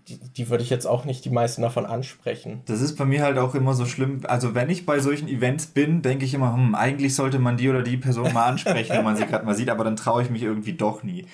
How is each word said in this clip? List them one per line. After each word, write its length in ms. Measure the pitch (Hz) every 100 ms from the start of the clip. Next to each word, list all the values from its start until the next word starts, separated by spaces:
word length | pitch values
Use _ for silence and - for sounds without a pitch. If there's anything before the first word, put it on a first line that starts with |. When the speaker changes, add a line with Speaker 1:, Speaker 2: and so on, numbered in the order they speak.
| -
Speaker 1:
die, 100 | -
die 300 | - - 120
würde 140 | 120
ich 60 | 123
jetzt 160 | 123 -
auch 160 | 120
nicht 220 | 143 127 131
die 40 |
meisten 320 | 120 120 120
davon 220 | 117 120 104
ansprechen. 760 | 117 127 - - 120 - 123 -
Speaker 2:
Das 140 | 110
ist 160 | 143 156
bei 80 |
mir 200 | 135 143
halt 140 | 143 131
auch 180 | 127 139
immer 180 | 131
so 120 | 127 120
schlimm. 360 | - 131 135 -
Also 300 | 120 120 123
wenn 140 | 143
ich 160 | 180 -
bei 140 | 147
solchen 280 | 135 147 156
Events 400 | 123 123 151 -
bin, 340 | 139 151 170
denke 220 | 127 135
ich 100 | 131
immer, 200 | 139 127 120
„Hm, 200 | 123 104
eigentlich 380 | 123 139 139 135
sollte 240 | 135 135
man 180 | 123 120
die 120 | 135
oder 140 | 131
die 140 | 120 127
Person 340 | 131 117 123
mal 140 | 120 123
ansprechen, 500 | 143 202 139 110 -
wenn 80 |
man 140 | 110 107
sie 80 | 107
grad 180 | 107
mal 100 | 110 104
sieht“, 140 | 123
aber 140 | 110
dann 140 | 110 107
traue 260 | 117 120
ich 60 | 123
mich 140 | 113
irgendwie 300 | 110 107 107
doch 300 | 85 107 -
nie. 220 | 104 90 90